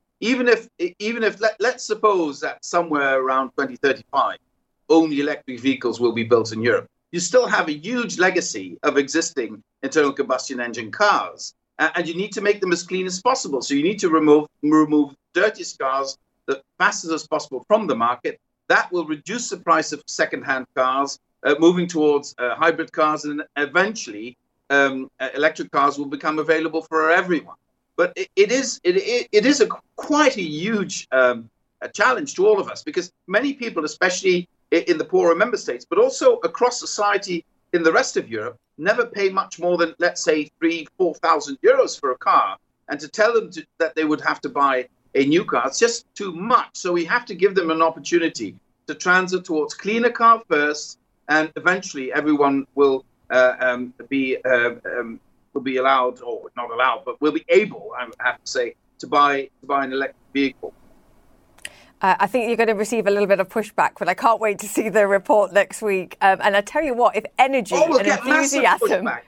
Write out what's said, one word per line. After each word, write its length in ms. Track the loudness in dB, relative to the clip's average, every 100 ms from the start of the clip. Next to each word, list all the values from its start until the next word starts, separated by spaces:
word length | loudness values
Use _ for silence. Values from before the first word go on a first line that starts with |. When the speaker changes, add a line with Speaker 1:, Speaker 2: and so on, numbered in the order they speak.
| _ _
Speaker 1:
even 280 | -2 0 2
if, 200 | 2 0 -8 -8 -6
even 240 | -6 -4
if 180 | -4 -2
let, 160 | -4 -2
let's 240 | -4 -4 -6
suppose 540 | -2 0 2 -2 -4
that 220 | -8 -10
somewhere 580 | -4 -2 0 0 0 0
around 300 | 0 -2 -2
twenty 240 | -4 -6 -2
thirty-five, 600 | 0 0 -2 -2 -2 -4 _ _ _ _ 2
only 300 | 4 4 2
electric 400 | -2 -4 -10 -4
vehicles 380 | -2 -2 -2 0
will 140 | 0
be 120 | 0
built 280 | 2 2 0
in 80 | -2
Europe, 260 | 0 0 -2 _ _
you 80 | -6
still 280 | 0 2 2
have 220 | 0 -2
a 40 |
huge 460 | -6 -6 -6 -4 0
legacy 580 | 0 0 -4 -8 -12 -6
of 160 | -2 0
existing 640 | 0 -2 -4 -4 -8 -10 _ _
internal 300 | -4 0 0
combustion 480 | 0 -2 -4 -6 -8
engine 300 | -8 -8 -8
cars, 640 | 0 2 2 -2 -10 -18 -20 _ -4
uh, 100 | -2
and 120 | -2 -6
you 80 |
need 180 | -6 -6
to 100 | -4
make 180 | -2 0
them 100 | 0
as 120 | -2
clean 240 | -4 -6 -6
as 160 | -4
possible. 400 | 0 0 -2 -6
So 100 | -2
you 100 | 0
need 160 | 0 0
to 100 | 0
remove, 360 | 2 6 4 4 _
remove 540 | 2 4 4 2 0 -4 _
dirtiest 460 | 0 0 0 -10 -6
cars 400 | -4 -4 -4 -10 _ _
the 160 | -6 -6 -8 -2
fastest 360 | -2 -2 -4
as 120 | -6 -4
possible 380 | -6 -6 -10 0
from 200 | 2 2
the 100 | 0
market. 420 | -2 -2 -6 -10 _ _ 0
That 240 | 0 0
will 140 | -4 -6
reduce 420 | -8 -8 -8 -8
the 80 | -6
price 360 | 0 0 0
of 100 | -8 -8
second-hand 600 | -4 -4 -4 -6 -6 -4
cars, 440 | -2 0 0 -4 -8 _ _
uh, 100 | 0 4
moving 280 | 4 4 0
towards, 480 | 0 2 2 -2 -6
uh, 160 | -6
hybrid 380 | 0 0 0 -4
cars, 320 | -2 0 -2
and 180 | -6 -10 -8 -4
eventually, 800 | -2 0 -2 -4 -12 -12 -14 -18 _ _ -2
um, 420 | 2 2 0 -10 -10
uh, 100 | -8
electric 360 | -2 -2 -2 -4
cars 280 | 0 2 0
will 80 | -6
become 320 | -6 -4 -2
available 440 | 0 0 0 -4
for 280 | -4 0 2
everyone. 460 | 2 2 -2 -4 -18 _ _ _ 0
But 160 | 0 -2
it, 120 | -2 2
it 160 | 4
is, 280 | 2 -2 -2
it, 120 | 0 0
it, 300 | 0 -2 2
it 140 | 4 4
is 160 | 4
a, 40 | 2 -2 _ -12
quite 400 | -2 2 2 0
a 60 |
huge, 640 | -4 -4 -2 -2 -4 -8 -2
um, 380 | 2 2 2 -8 _ _ _
a 80 | -8
challenge 460 | 0 2 2 -4
to 120 | 0 4
all 140 | 4
of 80 | 0
us, 140 | -10
because 300 | -8 -6 -8 _ -4
many 260 | -2 -2
people, 320 | -4 -6 -6
especially 640 | -6 -2 -2 0 0 0 -2 _ _
i-, 120 | 0 2
in 80 | -2
the 80 |
poorer 300 | 0 2 4
member 240 | 4 2 -2
states, 260 | -6 -10
but 140 | -4 2
also 380 | 2 4 4 4
across 420 | 0 0 0 0
society 640 | -6 -2 0 0 -2 -6 -8 _ _
in 80 | 0
the 100 | 2
rest 240 | 2 0 -2
of 140 | -6
Europe, 260 | -6 -8 -12 _ -6
never 260 | -2 0
pay 240 | -2 -2 -2
much 320 | -2 -6 -4
more 160 | -2 0
than, 180 | 0 0
let's 260 | -2 0
say, 260 | 0 0 -2 -2
three, 300 | -2 -2 -6 -2
four 180 | -2 0
thousand 420 | 0 0 -2 0
euros 400 | 4 4 2 -2
for 120 | -4
a 40 | -2
car. 400 | 0 2 0 -6 _ _ -12
And 100 | -10
to 100 | -6
tell 260 | 0 2
them 160 | 2 -2
to, 160 | -8 -12 -4
that 160 | -4
they 120 | 0 0
would 160 | 0
have 180 | -2 -4
to 80 | -4
buy 400 | 0 2 2 -4 _ _ 0
a 80 |
new 200 | 2 2
car, 240 | 2 -2 -2
it's 100 | 0
just 340 | 0 0 -10 -12
too 160 | -10
much. 380 | -6 0 0 0
So 180 | -8 -2
we 120 | -2
have 200 | 0 -2 -4
to 100 | 0
give 180 | 0
them 160 | 2 0
an 100 | 2
opportunity 760 | 0 0 -2 0 0 -4 -10 -12 _ _ -14
to 80 | -6
transit 480 | 2 2 2 -4
towards 280 | -2 -4 -4
cleaner 380 | -6 -4 0 0
car 320 | 2 4 4 2
first, 500 | 0 0 -2 -10 -18 _ _ -2
and 240 | 0 0
eventually 580 | -2 0 0 -2 -10 -6
everyone 540 | -2 0 2 4 2 -2
will, 300 | 2 2 2 -4 _ -2
uh, 240 | 4 4 2
um, 340 | -2 -2 -6 -14 -6
be, 280 | -4 -2 -2
uh, 300 | 0 2 0 -4
um, 360 | -8 -8 -8 -10 _ _ _
will 80 | -8
be 160 | -4 0
allowed, 440 | 2 2 0 -4
or 300 | -8 -10 -10 -12
not 160 | -8
allowed, 320 | -2 0 -2
but 160 | -6 -4
will 100 | -2
be 140 | -2 2
able, 440 | 2 2 -4 -14 -12
I 120 | -12 -6
have 180 | -4 -4
to 80 | -6
say, 240 | -4 -4 -6 _ -20
to 80 | -2
buy, 360 | 2 2 2 -4 _
to 60 | -4
buy 180 | -4
an 80 | -2
electric 240 | -4 -6 -8 _
vehicle. 420 | -2 -2 -2 -14 -16 _ _ _ _ _ _ _ _ -20 -20 _ -2
Speaker 2:
Uh, 140 | 0 2
I 80 | 0
think 220 | 0 0
you're 80 | 2
gonna 180 | 2
receive 320 | 0 -2 -2 0
a 40 |
little 180 | 2 2
bit 100 | 2
of 100 | 0
pushback, 440 | -4 -4 0 -2 -2
but 80 | -4
I 60 |
can't 260 | 0 2 2
wait 180 | 0 -2
to 100 | -6
see 200 | -4 0
the 180 | 4 4
report 460 | 4 4 2 4
next 280 | 2 0 -2
week. 380 | -2 -2 -4 2
Um, 180 | 4 4
and 140 | 2 2
I 40 |
tell 220 | 0 -2
you 100 | -2
what, 220 | 2 2
if 100 | 2 0 2
energy 380 | 2 2 0 2
Speaker 1:
Oh, 120 | 4
we'll 100 | 4
Speaker 2:
and 80 | 2
Speaker 1:
get 180 | 0
massive 400 | 2 2 2 2
Speaker 2:
enthusiasm, 420 | 4 4 2 0 -2
Speaker 1:
pushback. 140 | -6